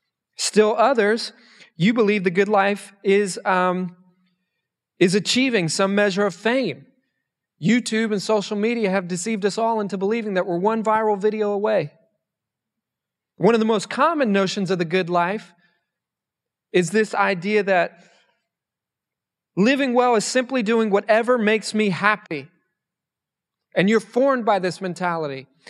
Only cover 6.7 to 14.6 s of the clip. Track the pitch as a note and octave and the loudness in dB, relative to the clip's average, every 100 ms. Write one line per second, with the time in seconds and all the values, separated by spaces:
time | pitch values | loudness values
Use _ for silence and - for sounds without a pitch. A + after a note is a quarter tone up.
6.7 | - - _ _ _ _ _ _ - D#3+ | -8 -16 _ _ _ _ _ _ -4 0
7.7 | A#3+ - A3 A3+ G#3 - G#3+ G3 G#3 G#3+ | 0 0 -2 -2 -2 0 -2 -2 -2 -2
8.7 | A#3+ G3+ G3 F3 F3+ A3 A3 G3+ G3+ A3+ | 0 0 -2 -4 -6 -4 -2 -2 -2 -2
9.7 | A3+ G3+ G3 F#3+ A#3 G#3+ F#3 F#3+ E3+ G3 | -2 -4 -4 -2 -2 -2 -4 -2 0 0
10.7 | A3+ G#3+ G#3+ A3 G3+ G#3+ G#3+ G#3 G3+ G#3+ | 0 0 0 0 0 0 0 -2 -2 0
11.7 | G#3 D3 _ _ _ _ _ _ _ _ | 0 -2 _ _ _ _ _ _ _ _
12.7 | _ _ _ _ _ _ - F#3 A#3 A3 | _ _ _ _ _ _ 0 2 2 2
13.7 | G#3+ - - D4+ D#4+ B3 G3 F#3+ G#3 | 0 -2 0 0 2 0 2 0 -2